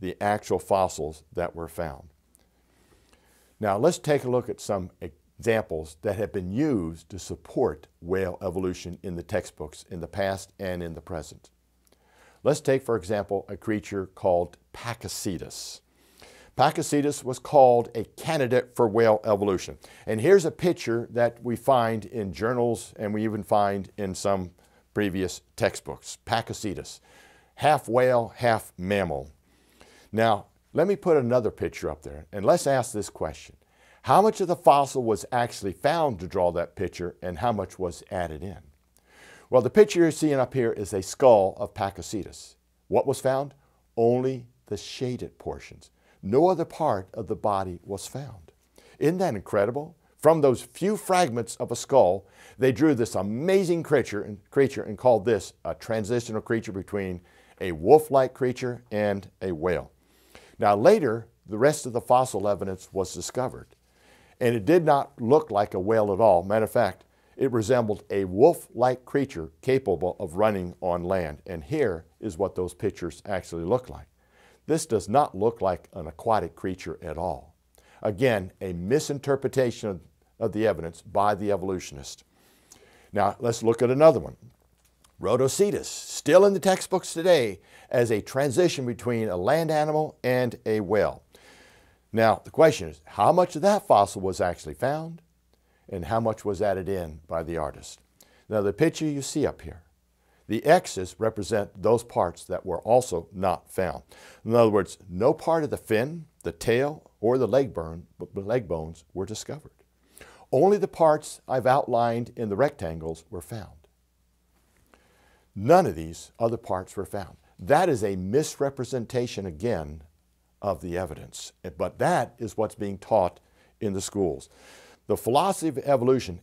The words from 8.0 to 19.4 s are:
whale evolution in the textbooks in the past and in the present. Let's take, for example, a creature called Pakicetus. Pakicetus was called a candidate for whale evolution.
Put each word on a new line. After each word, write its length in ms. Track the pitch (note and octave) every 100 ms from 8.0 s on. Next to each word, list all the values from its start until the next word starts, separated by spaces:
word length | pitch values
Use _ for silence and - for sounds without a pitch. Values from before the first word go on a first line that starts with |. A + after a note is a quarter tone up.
whale 380 | E2+ F#2 F#2 -
evolution 560 | F#2+ F2 F#2 F2+ F2+ E2+
in 100 | G2
the 80 | E2+
textbooks 640 | E2+ G2 - - D#2 - -
in 120 | F2
the 80 | F#2
past 440 | G#2 G2 F#2+ - -
and 240 | F#2+ F2+
in 120 | E2+
the 60 | E2
present. 500 | - E2+ D2+ - _ _ _ _ _ _ _ _ _ _
Let's 180 | B2+ D3+
take, 220 | C#3+ C3+
for 140 | C3+ A2+
example, 500 | F2 G#2 F#2+ G2 -
a 80 | G2
creature 500 | - G#2 - G2+ F#2 -
called 400 | G2+ F2 F2 - _
Pakicetus. 1080 | - A#2+ A2+ F#2+ - G#2 E2 - - - - _ _ _ _ - - - -
Pakicetus 680 | C#3 E3 - D3 C#3+ C#3
was 160 | B2 B2+
called 500 | - D3 B2+ A#2+ A2
a 80 | A#2
candidate 720 | G2 - - D#3+ B2+ B2 -
for 140 | - A#2
whale 320 | G#2+ A2+ G#2+
evolution. 540 | A2+ G2+